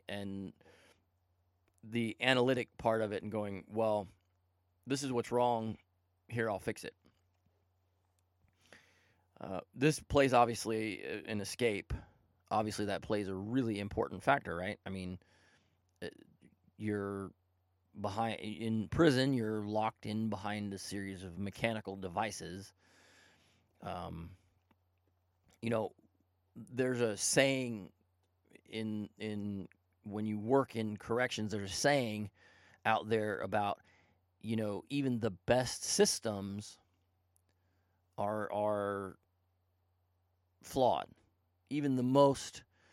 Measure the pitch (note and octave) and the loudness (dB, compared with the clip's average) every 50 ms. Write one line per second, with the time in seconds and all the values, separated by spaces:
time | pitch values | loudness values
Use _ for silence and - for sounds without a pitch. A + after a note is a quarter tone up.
0 | _ - G2 G2+ G2+ G2+ G2 G2 G2 - - _ - - - - - - - _ | _ -8 -8 -6 -6 -6 -6 -6 -8 -8 -10 _ -20 -20 -20 -20 -20 -20 -20 _
1 | _ _ _ _ _ _ _ _ _ _ _ _ _ _ _ _ - A2 A2+ A#2 | _ _ _ _ _ _ _ _ _ _ _ _ _ _ _ _ -12 -6 -2 -2
2 | A#2 A2 - - A#2+ C3 C3 B2+ A#2+ C3 C3 B2 A#2 - _ - - A#2 A2 A2 | -2 -2 -2 0 4 4 6 6 6 6 4 2 0 -4 _ 0 2 2 4 4
3 | A2 G2+ G#2 F#2+ - G#2+ G2+ G#2+ G#2 G2+ G2 F#2 - - G2+ A2 A2+ A2 G#2+ G#2 | 2 0 -2 -2 -4 -4 -4 -2 -2 -4 -6 -8 -10 -6 0 2 2 4 4 2
4 | G2 F2+ - _ _ _ _ _ _ _ _ _ _ _ _ _ - A#2 C3+ C#3 | 0 -4 -10 _ _ _ _ _ _ _ _ _ _ _ _ _ -6 -4 -4 -2
5 | C#3+ C3+ B2+ A#2+ A2+ - A#2+ B2 B2 B2 A#2+ A2+ A2 A2 G#2 - - _ _ _ | -2 0 0 0 0 2 2 4 4 4 4 2 0 -2 -6 -6 -10 _ _ _
6 | _ _ _ _ _ - A2+ A#2 A2+ A2+ G2+ F#2+ - A#2 G#2 - - - - _ | _ _ _ _ _ -6 -2 -2 0 0 -2 -2 -2 -4 -6 -6 -6 -14 -14 _
7 | _ _ _ _ _ _ _ _ _ _ _ _ _ _ _ _ _ _ _ _ | _ _ _ _ _ _ _ _ _ _ _ _ _ _ _ _ _ _ _ _
8 | _ _ _ _ _ _ _ _ _ _ _ _ _ - - - - _ _ _ | _ _ _ _ _ _ _ _ _ _ _ _ _ -20 -20 -20 -20 _ _ _
9 | _ _ _ _ _ _ _ - - - F#2+ F2+ - _ - A2 C3+ D#3 D#3 - | _ _ _ _ _ _ _ -12 -10 -8 -6 -8 -8 _ -2 2 2 2 2 2
10 | - - - C#3+ C#3 C3+ B2 A#2+ A#2+ A#2 A#2 - - G#2+ A2+ A2 A2 A2 F2+ G1+ | 0 2 6 6 6 8 8 8 6 6 4 -2 -2 -2 -2 -2 -2 -2 -4 -6
11 | - C2+ F#2 G#2 - - G#2+ G#2 G2 - - - B2 A#2 G#2 G2 - - - - | -6 -8 -8 -8 -6 -4 -4 -4 -4 -4 -2 0 0 2 2 0 -4 -6 -8 -8
12 | - - - _ _ _ _ _ _ - - G#2+ A2 G#2+ G2+ - G#2 G2+ G2 E2+ | -8 -12 -20 _ _ _ _ _ _ -2 0 0 0 0 -2 -4 -2 -2 -2 -4
13 | - - A2 G#2 G#2 F#2 F#2+ F#2 G2 G#2+ A#2+ C3+ B2+ A2+ G#2 G2+ G2+ G2+ - - | -2 -2 -2 -2 -2 -2 -4 -6 -4 -2 -2 0 0 0 -2 -2 -4 -4 -2 -2
14 | - - - D3+ - C#3 C#3 C#3+ - - E2+ E2+ F2+ G2+ G2+ - - G2 F#2+ F#2+ | -4 -2 -4 -4 0 2 2 2 0 -4 -6 -4 -4 -6 -6 -8 -8 -10 -8 -8
15 | F#2 F2+ F#2 F#2 _ _ _ _ _ _ _ _ _ _ _ _ _ _ _ - | -8 -8 -10 -10 _ _ _ _ _ _ _ _ _ _ _ _ _ _ _ -14
16 | F2+ - - - - _ _ _ - B1 _ _ _ _ _ - G#2+ G#2+ G#2 G#2 | -14 -12 -14 -14 -20 _ _ _ -20 -20 _ _ _ _ _ -8 -4 -2 -2 -2
17 | G2+ G2 G2+ G2 G2 F#2 - _ _ _ _ _ _ _ _ _ _ _ - - | -2 -4 -4 -6 -8 -10 -12 _ _ _ _ _ _ _ _ _ _ _ -10 -6
18 | G2+ G2+ F#2+ A2 A#2 A2+ G#2 - - G#2+ G#2+ D2+ A#2 A2+ A2 A2 G2+ - - D3 | -6 -4 -2 0 0 0 -2 -4 -6 -8 -8 -4 -4 -2 0 -2 -2 0 4 6
19 | E3 D#3+ C3 B2+ C3 C#3 C3+ B2 A2 G#2+ A2 G#2+ G#2 G#2 G#2+ G#2+ G#2+ A2 - _ | 6 6 6 6 4 2 2 0 0 0 -2 -2 -2 -2 0 0 0 0 -2 _
20 | - A2 G#2+ A2 A2+ A2 G#2 F#2 G2 G#2 G#2 G#2 G#2 G2+ G2 F#2+ - - F#2+ G2+ | -6 -4 -2 -2 0 -2 -2 -2 -4 -4 -4 -4 -4 -6 -6 -8 -8 -8 -6 -6
21 | G2 G2 F#2+ F2+ F#2+ F#2 E2+ F2 G2+ G2+ - - - A2+ A2+ G#2+ - G2 G2 G2 | -6 -6 -8 -8 -10 -10 -8 -6 -6 -6 -4 -2 -2 0 0 -2 -4 -8 -8 -8
22 | F#2+ F#2 E2 G2 A2 G#2+ - - - E2+ F2 G2 G2 - - _ _ _ _ - | -8 -6 -2 -2 -2 -2 -4 -6 -10 -10 -10 -10 -12 -14 -18 _ _ _ _ -20
23 | - - - - - - _ _ _ _ _ _ _ _ _ - - - F2+ F2+ | -20 -20 -20 -20 -20 -20 _ _ _ _ _ _ _ _ _ -14 -10 -10 -8 -8
24 | F2 F2 F2 E2 E2 F2+ F#2 - _ _ _ _ _ _ _ _ _ _ _ _ | -8 -8 -10 -10 -12 -14 -16 -18 _ _ _ _ _ _ _ _ _ _ _ _
25 | _ _ _ _ _ _ _ _ _ _ _ _ - A2+ A#2 A2 G#2+ - - _ | _ _ _ _ _ _ _ _ _ _ _ _ -4 -2 0 0 -2 -4 -8 _
26 | _ _ _ _ _ _ _ _ _ _ - A#2+ A2+ - B2 A#2+ C3 B2+ B2+ A#2+ | _ _ _ _ _ _ _ _ _ _ -18 -18 -16 -6 -2 0 2 2 2 2
27 | A#2+ A2 G#2 G2 - - - D3 C3+ C3+ C3+ C3 B2+ A#2+ A#2 G#2 F#2 - _ _ | 2 0 0 0 0 2 4 6 6 6 4 2 0 -2 -4 -6 -8 -12 _ _
28 | _ _ _ _ _ _ _ _ _ _ - - _ - - A2 A2 A2 G#2+ G#2+ | _ _ _ _ _ _ _ _ _ _ -20 -20 _ -10 -6 -4 -4 -2 -2 -4
29 | G#2 - _ - A2 G#2+ G#2 G#2 G2+ G#2 G2+ G2 F2+ - _ _ _ _ _ _ | -4 -6 _ -8 -6 -6 -4 -4 -4 -4 -4 -6 -8 -10 _ _ _ _ _ _
30 | - G#2+ G2+ G#2+ G#2+ G#2+ G#2+ G#2 G#2 A2+ C3+ C#3 C3 - - A2+ A2 G#2+ G#2+ G#2 | -12 -8 -4 -4 -2 -2 -2 -2 0 4 4 4 4 2 -2 -4 -4 -4 -4 -6
31 | - - A2+ A#2+ B2 B2 - - G#2+ G#2 G2+ G#2 G2 F#2+ F#2 - - C#3+ C#3+ C#3 | -4 -2 0 2 2 0 0 -2 -4 -2 -2 -4 -4 -4 -2 2 4 4 4 4
32 | B2 A2 G#2+ G#2+ G#2+ G2 - _ _ - - - - - - - - A2+ A2 F#2+ | 2 0 -2 -4 -6 -6 -10 _ _ -20 -20 -20 -20 -20 -12 -4 0 2 2 2
33 | F2+ G#2+ A2+ A2 G#2+ G#2+ G2+ A1+ A#1 G2 G2+ G#2+ G#2 G2+ - - _ _ _ _ | 2 2 0 2 2 0 -2 -2 -4 -2 0 0 0 0 -2 -4 _ _ _ _
34 | _ _ _ _ _ _ _ _ - A2 A2+ A2 A2 G#2 G2+ F#2+ - - C#3 C#3+ | _ _ _ _ _ _ _ _ -6 -2 -2 0 0 -2 -2 -6 -6 -4 -2 0
35 | C#3 C3+ B2 A2+ A2 A2+ F2+ - _ - A#2+ B2+ A#2+ A#2 - - - - - - | 0 0 0 0 0 -2 -2 -2 _ 2 4 4 4 0 -2 -6 -4 0 4 6
36 | G#3 G3+ - - - A2+ G#2 G2 F#2+ G2+ G2 G2+ G#2 - - - _ _ _ _ | 6 6 4 2 -2 -2 -2 -2 -4 -6 -6 -8 -10 -12 -14 -20 _ _ _ _
37 | _ _ _ _ _ _ _ _ _ _ _ _ _ _ _ _ _ _ _ _ | _ _ _ _ _ _ _ _ _ _ _ _ _ _ _ _ _ _ _ _
38 | _ _ _ - G2+ G2+ G#2+ G#2+ G#2 - - G#2 G#2 G#2+ G#2+ G#2 G2+ G2+ G2+ G2 | _ _ _ -2 0 0 0 0 -2 -2 0 0 2 2 2 2 0 0 -2 -2
39 | G2 F#2+ - - _ _ _ _ _ _ _ _ _ _ _ _ _ _ _ _ | -4 -8 -10 -14 _ _ _ _ _ _ _ _ _ _ _ _ _ _ _ _
40 | _ _ _ _ _ _ _ _ _ _ _ _ - - - C#3 B2+ A#2 F2+ B1+ | _ _ _ _ _ _ _ _ _ _ _ _ -12 -4 0 2 4 4 4 2
41 | G1+ G1+ - _ _ _ _ _ _ _ _ _ _ - C3+ D3+ C#3+ C#3+ C3 B2+ | -2 -6 -12 _ _ _ _ _ _ _ _ _ _ -6 -4 -2 0 0 2 2
42 | B2 B2+ C3 C#3 C#3+ C#3 C3+ - - - - - - _ _ _ _ _ | 2 4 6 8 8 8 6 2 -4 -10 -12 -16 -18 _ _ _ _ _